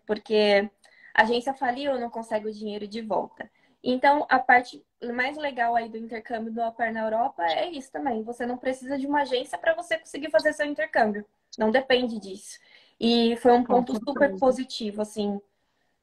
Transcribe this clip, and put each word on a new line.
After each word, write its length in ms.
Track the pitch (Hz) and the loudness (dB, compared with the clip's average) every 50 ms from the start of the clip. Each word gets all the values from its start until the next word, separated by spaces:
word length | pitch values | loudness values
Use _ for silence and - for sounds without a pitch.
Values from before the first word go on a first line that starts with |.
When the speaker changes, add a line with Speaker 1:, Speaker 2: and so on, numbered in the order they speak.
| _ | _
Speaker 1:
porque 640 | - 214 220 - - 220 214 214 208 202 202 202 208 - _ _ _ _ _ - - - | -6 -6 -6 -2 0 2 4 4 6 6 4 4 0 -6 _ _ _ _ _ -20 0 4
a 80 | - 220 | 4 4
agência 300 | 220 240 240 254 277 269 | 4 2 0 -2 -4 -4
faliu, 380 | - 269 247 240 262 285 285 269 | -2 -4 -4 -2 -2 -2 -2 -2
eu 60 | 254 | -2
não 120 | 240 233 | -4 -6
consigo 360 | - 233 226 226 226 214 208 220 | -8 -10 -6 -4 -4 -4 -4 -6
o 60 | 214 | -8
dinheiro 340 | 208 220 208 202 208 208 202 | -8 -8 -8 -8 -8 -10 -10
de 140 | 196 226 | -10 -10
volta. 480 | 226 214 185 165 - - - - - - _ _ _ _ _ _ - | -6 -4 -4 -4 -4 -6 -10 -16 -16 -16 _ _ _ _ _ _ -2
Então, 400 | 247 254 254 262 285 285 294 - - | -2 0 4 4 4 4 4 2 2
a 80 | - 254 | 2 2
parte 460 | - - 247 - 254 - - - - _ _ _ | 6 6 6 6 4 0 -8 -20 -20 _ _ _
mais 340 | - 240 240 247 254 269 294 302 | -10 -6 -4 -2 -2 -4 -4 -4
legal 380 | 302 285 262 247 233 233 233 | -6 -6 -2 -2 0 0 0
aí 140 | 233 226 226 | 0 -2 -2
do 80 | 214 220 | -8 -12
intercâmbio 560 | 226 226 240 220 220 - 247 220 226 226 226 | -10 -10 -10 -12 -10 -8 -8 -6 -6 -6 -4
do 80 | 226 | -4
au 100 | 233 226 | -4 -4
pair 220 | 226 - 240 226 220 | -2 -4 -4 -4 -2
na 80 | 226 | -4
Europa 420 | 220 220 214 226 240 - - - 339 | -4 -2 0 0 -2 -2 -2 -2 -2
é 260 | 330 320 - 302 359 | 0 0 0 -2 -4
isso 200 | 339 277 254 - | -6 -10 -12 -10
também. 300 | - 302 294 277 233 220 | -8 -6 -4 -2 -2 -2
Você 240 | 220 226 240 - 254 | -4 -6 -8 -6 -6
não 120 | 240 247 254 | -6 -6 -4
precisa 420 | - 254 262 262 247 254 277 277 | -4 -4 -4 -4 -6 -6 -6 -4
de 80 | 262 277 | -2 0
uma 140 | 294 294 | 0 0
agência 360 | 285 - 262 247 277 - - - | 0 0 -2 -2 -2 -6 -8 -2
pra 160 | - 330 330 | 0 0 0
você 240 | 320 339 - 330 320 | 0 -2 -4 -6 -6
conseguir 320 | - - - 294 277 311 | -6 -10 -10 -10 -4 0
fazer 240 | 311 311 294 311 294 | 2 2 2 2 0
seu 120 | - 302 | 0 -4
intercâmbio. 600 | 294 294 294 311 311 - 302 233 214 202 208 208 - _ _ _ _ - - | -4 -4 -4 -6 -2 0 2 2 2 0 -4 -8 -12 _ _ _ _ -4 0
Não 140 | 220 220 | 0 2
depende 480 | 220 262 262 - 254 247 254 233 226 214 | 2 2 2 2 2 2 2 -2 -4 -8
disso. 400 | 190 196 190 202 - - - - _ _ - - _ _ _ _ | -10 -12 -14 -14 -14 -18 -20 -20 _ _ -20 -20 _ _ _ _
E 380 | 214 233 233 233 233 233 233 233 | 2 4 4 6 4 4 2 4
foi 160 | - 254 240 | 6 6 6
um 100 | 240 247 | 6 6
Speaker 2:
Com 120 | - 247 | 4 4
Speaker 1:
ponto 180 | 247 247 - 262 | 2 2 2 -2
super 260 | 214 214 294 277 - | -4 -4 -6 2 2
Speaker 2:
certeza. 200 | 294 277 190 190 | 2 2 4 2
Speaker 1:
positivo, 640 | 277 254 254 254 254 - - - 240 208 196 214 | 2 2 2 2 -4 -8 -8 -8 -8 -6 -6 -6
assim, 380 | 214 208 - 220 208 202 202 202 202 _ _ _ _ _ _ _ _ _ _ _ | -6 -6 -4 -4 -4 -4 -4 -6 -10 _ _ _ _ _ _ _ _ _ _ _